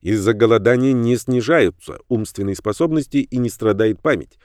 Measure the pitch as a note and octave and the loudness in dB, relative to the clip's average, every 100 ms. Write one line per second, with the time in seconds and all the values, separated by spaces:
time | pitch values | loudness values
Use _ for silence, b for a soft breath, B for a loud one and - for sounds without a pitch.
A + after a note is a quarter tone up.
0 | E2+ G#2+ G2 A2 A2+ A2+ G2+ B2 C3 B2+ | -2 -2 0 2 4 4 2 2 2 0
1 | A#2 A#2+ - B2+ A2+ E3 G2+ - - - | 0 -2 0 -4 0 2 2 -2 -18 -18
2 | - A#2+ G#2+ - G2 F#2+ - G#2 E3 D#3 | -6 -4 -4 -6 -6 -4 -6 -2 0 -2
3 | C#3 C#3+ C3+ B2+ A#2+ - A2 G2+ A2 G#2+ | -2 -4 -2 -2 -4 -2 -2 2 0 0
4 | - A#2 - _ | -2 -2 -4 _